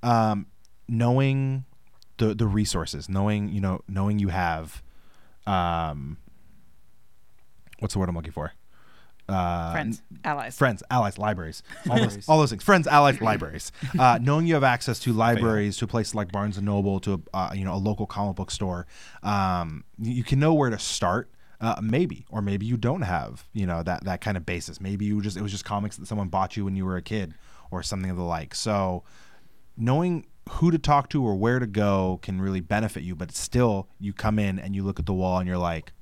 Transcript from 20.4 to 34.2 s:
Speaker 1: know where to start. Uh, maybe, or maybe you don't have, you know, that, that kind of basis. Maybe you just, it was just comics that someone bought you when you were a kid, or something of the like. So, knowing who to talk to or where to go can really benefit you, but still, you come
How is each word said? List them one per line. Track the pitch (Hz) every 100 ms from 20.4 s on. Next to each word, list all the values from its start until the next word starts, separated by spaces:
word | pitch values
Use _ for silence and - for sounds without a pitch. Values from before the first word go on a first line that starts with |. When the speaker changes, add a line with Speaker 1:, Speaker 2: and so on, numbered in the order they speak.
Speaker 1:
know | 151
where | 160 135
to | 107
start. | - - 92 95 - - - -
Uh, | 113 110
maybe, | 110 127 175 98 -
or | 110
maybe | 101 98 107
you | 120
don't | 110 165
have, | 90 87 57 62 -
you | 113 95
know, | 85
that, | 85 87 95
that | 90
kind | - 98
of | 80
basis. | 87 80 82
Maybe | 95 98
you | 104 104
just, | 104 90
it |
was | 104
just | 98 -
comics | 104 104 -
that | 92
someone | 107 95
bought | 95 95 -
you |
when | 98 95
you | 95
were | 92
a |
kid, | 90 107 92 76 - - -
or | 92
something | 82 98 92
of | 90
the |
like. | 87 82 73 -
So, | - 104 95 90 - - - - - - - -
knowing | 113 135 180 170 - - -
who | - 170
to | 165
talk | 147 143 135
to | 151
or | 123 95
where | 110 123
to | 120
go | 101 104 98 92 92
can | - 92
really | 95 95
benefit | 80 101 110 -
you, | 82
but | 85 87
still, | - - 123 120 101 95 -
you | 101
come | 98